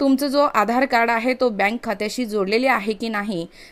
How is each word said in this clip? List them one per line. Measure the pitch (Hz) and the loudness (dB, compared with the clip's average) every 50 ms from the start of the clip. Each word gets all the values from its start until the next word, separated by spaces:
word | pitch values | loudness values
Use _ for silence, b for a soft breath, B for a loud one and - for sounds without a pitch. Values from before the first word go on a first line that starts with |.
तुमचं | 285 277 269 262 285 | 2 2 2 2 0
जो | 285 254 285 | 0 2 2
आधार | 285 294 - 226 208 202 233 254 269 | 2 2 4 2 0 2 2 0 2
कार्ड | 262 254 233 233 233 | 2 2 2 2 2
आहे, | 233 226 220 254 262 | 0 0 0 -2 -2
तो | 240 262 247 | 0 0 0
बँक | 214 196 196 202 220 240 - | 0 0 0 0 -2 -2 -4
खात्याशी | 226 208 190 - 214 - - 254 | -6 -4 -4 -4 -6 -4 -4 -6
जोडलेले | 214 208 214 190 190 208 226 254 | -2 -2 -2 0 2 2 2 2
आहे | 262 247 226 196 214 214 | 2 2 0 0 -4 -6
की | 214 233 226 | -4 -4 -6
नाही, | 220 208 202 214 214 165 165 - B B B B | -4 -4 -4 -4 -6 -6 -6 -8 B B B B